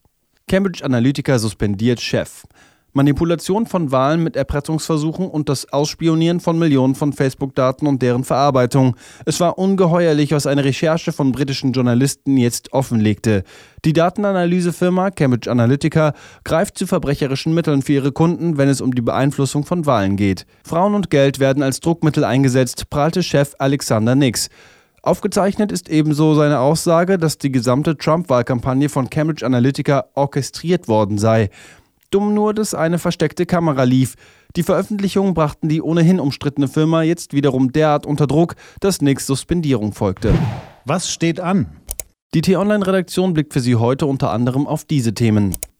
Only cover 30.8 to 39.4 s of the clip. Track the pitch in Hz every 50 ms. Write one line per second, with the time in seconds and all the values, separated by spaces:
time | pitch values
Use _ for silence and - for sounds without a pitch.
30.8 | - - 113 107 107 101 107 101 101 110 110 113 110 101 - - - - - -
31.8 | _ _ _ _ _ _ - 196 202 208 208 208 208 214 214 214 214 202 - -
32.8 | 156 165 170 170 - 180 165 - 165 151 - - 180 - - 175 170 160 143 131
33.8 | 135 123 127 131 131 117 - - - - _ _ _ - - - 170 - 185 156
34.8 | 196 - 220 202 202 196 - 196 196 196 180 160 160 147 - - - 160 151 160
35.8 | - 135 160 175 165 165 185 185 135 139 127 - - 147 139 - 143 131 - 156
36.8 | 156 156 165 165 160 160 170 165 - - - 143 139 143 127 127 135 127 123 156
37.8 | 156 156 147 147 - - 151 143 151 135 131 151 170 165 - - - - - -
38.8 | - 196 185 - - 143 139 - - - 139 131